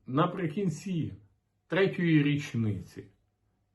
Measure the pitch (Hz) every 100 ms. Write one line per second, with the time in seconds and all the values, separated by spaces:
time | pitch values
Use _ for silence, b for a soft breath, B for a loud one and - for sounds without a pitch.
0 | - 135 175 185 165 208 190 - 196 175
1 | 98 - _ _ _ _ _ 165 196 -
2 | 170 156 143 147 - 117 110 92 - -
3 | - _ _ _ _ _ _